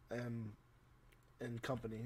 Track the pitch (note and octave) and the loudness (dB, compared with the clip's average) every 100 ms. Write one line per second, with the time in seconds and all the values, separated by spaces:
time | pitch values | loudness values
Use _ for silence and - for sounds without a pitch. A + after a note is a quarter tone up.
0 | - A#2+ A#2+ A#2 A2 G#2 - - - - | -2 0 2 2 -2 -4 -14 -20 -20 -20
1 | - - - - B2 A#2 A#2 B2+ A#2 A2 | -20 -20 -16 -4 -2 0 4 4 4 0